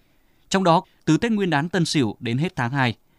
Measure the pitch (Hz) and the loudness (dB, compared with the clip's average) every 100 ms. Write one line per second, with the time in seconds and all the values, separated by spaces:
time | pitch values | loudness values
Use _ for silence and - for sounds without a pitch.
0 | _ _ _ _ - 196 180 165 - _ | _ _ _ _ -4 0 2 2 0 _
1 | - 156 233 214 190 147 170 190 160 156 | 0 2 2 0 0 0 0 -2 0 0
2 | 113 - - 123 175 - 120 143 123 - | -2 -4 -6 -4 -4 -4 -4 -2 -2 -4
3 | _ | _